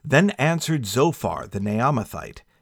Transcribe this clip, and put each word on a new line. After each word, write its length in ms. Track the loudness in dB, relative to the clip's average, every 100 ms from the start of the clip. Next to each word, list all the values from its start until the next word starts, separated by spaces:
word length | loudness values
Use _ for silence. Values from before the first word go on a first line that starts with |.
Then 280 | 2 4 4
answered 540 | 2 0 0 -2 -2 -2
Zophar 640 | 2 2 0 -4 -4 -8
the 120 | -6
Naamathite, 800 | -4 0 0 0 -4 -10 -14 -16 -20 _